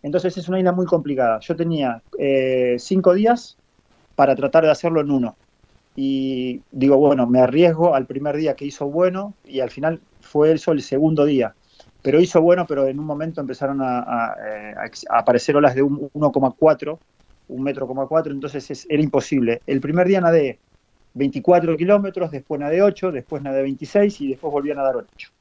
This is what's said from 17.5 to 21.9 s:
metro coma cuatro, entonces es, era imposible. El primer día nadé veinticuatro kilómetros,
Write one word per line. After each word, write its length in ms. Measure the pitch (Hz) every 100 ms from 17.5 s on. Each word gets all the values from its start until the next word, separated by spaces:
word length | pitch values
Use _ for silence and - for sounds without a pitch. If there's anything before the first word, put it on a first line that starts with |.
| 127
metro 240 | 135 135 127
coma 180 | 131 135
cuatro, 260 | 160 156
entonces 380 | 139 143 139 -
es, 160 | 143 -
era 140 | 151
imposible. 600 | 151 139 - 143 117 117 -
El 160 | 139
primer 260 | 139 165 180
día 140 | 190
nadé 380 | 175 165 139 - _ _ _ _ _ 123
veinticuatro 600 | 139 139 180 175 170 156
kilómetros, 540 | 175